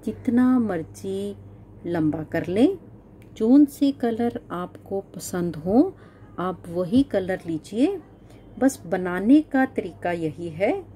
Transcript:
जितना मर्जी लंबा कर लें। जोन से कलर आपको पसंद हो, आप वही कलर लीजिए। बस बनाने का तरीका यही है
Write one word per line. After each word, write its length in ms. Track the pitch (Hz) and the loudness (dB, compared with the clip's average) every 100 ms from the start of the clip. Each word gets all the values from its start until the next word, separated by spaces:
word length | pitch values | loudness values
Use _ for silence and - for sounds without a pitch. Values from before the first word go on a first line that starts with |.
| - | -8
जितना 420 | 214 - 233 254 254 | -6 0 2 4 2
मर्जी 760 | 220 175 156 - 196 190 202 202 - - - - 170 | 0 -4 -8 -10 -8 -6 -8 -10 -18 -20 -20 -14 -6
लंबा 380 | 170 156 156 | 0 0 -2
कर 240 | 151 165 160 | -4 -6 -2
लें। 300 | 185 294 392 - - - - - - | 2 2 2 -12 -20 -20 -20 -20 -4
जोन 280 | 226 277 285 | 6 6 6
से 260 | - 277 | 4 -2
कलर 480 | 277 233 226 240 233 - | 0 -4 -2 -4 -4 -10
आपको 500 | 175 180 - - 196 190 185 | -10 -10 -14 -8 -8 -8 -14
पसंद 400 | - 185 175 156 | -8 -4 -4 -4
हो, 400 | 170 226 370 - - - - - | 2 4 4 -2 -20 -20 -16 -8
आप 240 | 180 180 180 | -6 -6 -8
वही 340 | 170 175 240 | -4 2 2
कलर 360 | 269 202 185 185 170 | 2 -2 -2 -6 -6
लीजिए। 520 | 160 - 208 311 392 - - - - - - | -8 -6 -2 0 -2 -12 -20 -20 -20 -20 0
बस 220 | 262 - 165 | 0 0 -6
बनाने 560 | 185 180 180 208 294 | -4 -2 -2 4 4
का 240 | 302 269 262 | 4 0 0
तरीका 460 | - 180 156 175 | -2 -8 -8 -6
यही 380 | 175 160 147 170 | -2 -4 -6 -10
है 220 | 156 208 392 339 | -2 0 0 -8